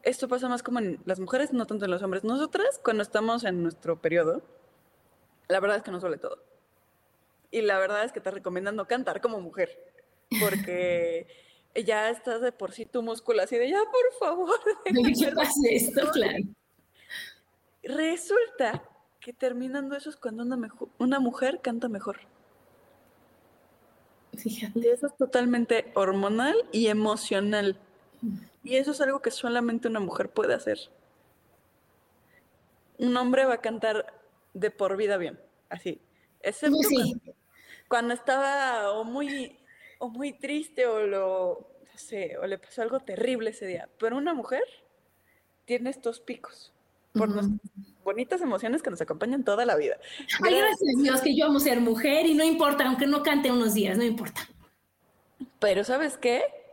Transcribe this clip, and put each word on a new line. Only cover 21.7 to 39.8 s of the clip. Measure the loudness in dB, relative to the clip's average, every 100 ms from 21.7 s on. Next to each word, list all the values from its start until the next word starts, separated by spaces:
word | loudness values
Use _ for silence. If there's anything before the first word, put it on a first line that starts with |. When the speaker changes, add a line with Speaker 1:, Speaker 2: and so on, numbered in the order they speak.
| -4 -4
Speaker 1:
mejor. | -6 -8 -10 -16 _ _ _ _ _ _ _ _ _ _ _ _ _ _ _ _ _ _ _ _ -8
Speaker 2:
Fíjate. | -6 -6 -4 2
Speaker 1:
Y | 2
eso | 2 0
es | -2
totalmente | 2 2 4 2 2 0 0 0
hormonal | 2 2 0 2 2 2 2
y | 2 2
emocional. | 4 2 0 -2 0 0 0 0 -2 -14 _ _ _
Speaker 2:
Mm. | -8 -8 -12 _
Speaker 1:
Y | 0 0
eso | 2
es | 0
algo | 0 0
que | -2
solamente | -4 -2 0 0 -2 -2
una | -2
mujer | -2 -4 -2
puede | 0 0
hacer. | 0 -2 -4 -8 _ _ _ _ _ _ _ _ _ _ _ _ _ _ _ _ _ _ _ _ -2
Un | 0 2
hombre | 4 4 4
va | 2
a |
cantar | -2 -2 0 0 -4 -14 _ _ _
de | -4 -4
por | 0 -2 0
vida | 0 0
bien, | -2 -8 -20 _ _
así. | -10 -8 -10 _ _ _ _
Excepto | -8 0 2 4
Speaker 2:
Pues | 4
sí. | 4 2 -2
Speaker 1:
cuando, | -12 -20 _ _ -20 -20 _
cuando | -2 0
estaba | -2 0 2 2 0 -2 -2 -2
o | -2
muy, | -4 -6 -6 -6 -8 -12 _ -20